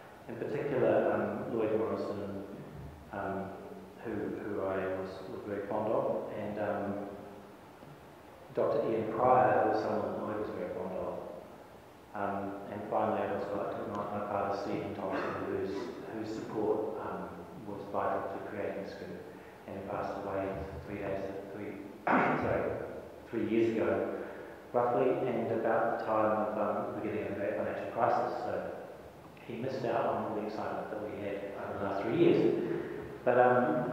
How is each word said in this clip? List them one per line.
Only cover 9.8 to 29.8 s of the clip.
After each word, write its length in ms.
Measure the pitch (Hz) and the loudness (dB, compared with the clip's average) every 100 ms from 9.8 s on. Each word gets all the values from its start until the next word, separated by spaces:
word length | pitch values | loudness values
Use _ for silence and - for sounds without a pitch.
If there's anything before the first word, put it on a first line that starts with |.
someone 320 | - 104 - | 2 2 0
that 80 | - | -2
Lloyd 240 | 104 - | -2 -2
was 80 | - | -2
very 160 | - - - | -4 -4 -4
fond 160 | - | -4
of. 320 | - - - - - - - - - - - - | -4 -4 -4 -8 -10 -14 -16 -18 -20 -20 -20 -12
Um, 480 | 104 101 98 98 98 - | -4 -2 -2 -4 -6 -6
and 160 | 104 104 | -8 -2
finally, 320 | 110 104 101 | 2 2 2
I'd 80 | 101 | 2
also 240 | 101 98 101 | 0 0 -2
like 160 | 98 | -2
to 80 | - 104 | -4 -4
acknowledge 240 | 95 - | -4 -2
my 160 | 104 104 | -2 0
father, 240 | 101 98 101 | 0 0 0
Stephen 320 | - 101 101 | 0 -2 -2
Thompson, 400 | 101 95 95 - - - | -4 -2 0 0 -2 -2
whose, 240 | 101 95 - - - - | 0 0 -2 -6 -8 -8
whose 160 | 110 107 110 | -6 -4 -6
support, 640 | - 110 104 - - - | -4 0 2 2 0 -4
um, 320 | - 92 90 - - - | -6 -6 -6 -10 -12 -12
was 160 | 101 101 - | -8 -8 -4
vital 400 | 101 95 98 - | -2 0 0 -2
to 80 | 98 - | -6 -6
creating 320 | 104 95 95 | -4 -4 -4
Scoop, 400 | 95 - 90 - - - - - | -6 -8 -8 -10 -12 -14 -16 -16
and 160 | - - | -10 -8
who 80 | 98 | -4
passed 320 | 98 98 98 | -4 -4 -4
away 320 | 98 98 98 98 98 - | -4 -2 -2 -2 -6 -8
three 160 | - 101 | -8 -6
days, 240 | 98 98 95 - - 104 | -2 -2 -4 -6 -8 -8
three, 240 | 101 - - | -8 -8 -10
<clears throat> 160 | - - - - - | -4 4 6 6 4
sorry, 320 | - - - - - - - - - | 2 2 2 0 -4 -8 -12 -14 -6
three 180 | 113 104 | -2 2
years 240 | 113 113 | 6 6
ago, 480 | 110 95 95 95 - - - - - - | 4 4 2 2 -2 -6 -8 -10 -14 -2
roughly, 420 | 123 120 - 127 - 127 | 2 4 4 4 4 2
and 200 | 113 107 | 0 0
about 480 | 113 113 117 117 113 | 2 4 4 4 2
the 40 | |
time 280 | - 107 107 | 2 4 4
of, 160 | 107 104 107 | 4 2 2
um, 160 | 101 104 - | 0 0 -2
the 40 | 107 | -2
beginning 240 | 107 101 98 | -2 -2 -2
of 40 | |
the 40 | 101 | -2
great 160 | 101 - | 0 0
financial 320 | - - - | 0 -2 -2
crisis. 400 | - 120 - - - | 2 4 4 2 -2
So 80 | - - - - - - - - - - - | -2 -2 -4 -6 -10 -14 -16 -18 -18 -16 -10
he 60 | 113 | -6
missed 280 | 131 - | -4 -2